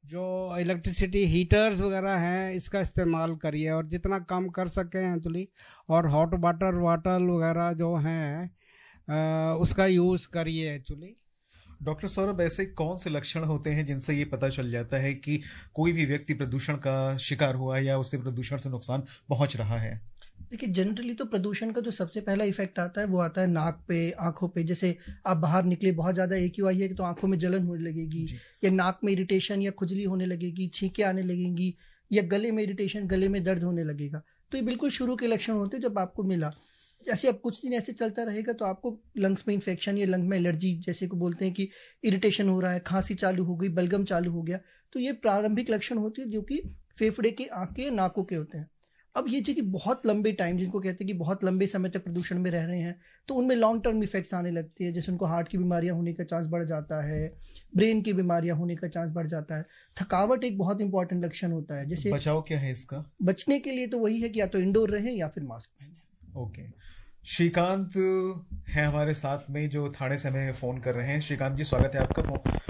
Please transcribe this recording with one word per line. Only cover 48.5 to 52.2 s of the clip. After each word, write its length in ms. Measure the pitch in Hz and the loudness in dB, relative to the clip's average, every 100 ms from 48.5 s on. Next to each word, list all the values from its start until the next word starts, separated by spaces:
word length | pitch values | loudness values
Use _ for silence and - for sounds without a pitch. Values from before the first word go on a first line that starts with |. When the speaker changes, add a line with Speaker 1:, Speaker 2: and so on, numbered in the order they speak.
| 156 | -10
Speaker 3:
हैं। 120 | 151 _ _ _ _ - | -12 _ _ _ _ -4
अब 100 | 269 | -2
ये 140 | 269 | 0
जो 120 | 220 | 0
कि 80 | 311 | -2
बहुत 440 | 208 185 202 254 226 | -2 -2 0 0 2
लंबे 260 | 208 214 | 2 2
time, 260 | 202 175 180 | 0 0 0
जिनको 220 | 185 196 | 0 -2
कहते 240 | 190 180 | -4 -4
हैं 40 | 190 | -4
कि 60 | |
बहुत 300 | 185 165 190 | -2 -2 0
लंबे 240 | 190 185 196 | 0 2 0
समय 220 | 196 185 | 0 -2
तक 140 | 190 | -4
प्रदूषण 360 | 180 170 | -4 -6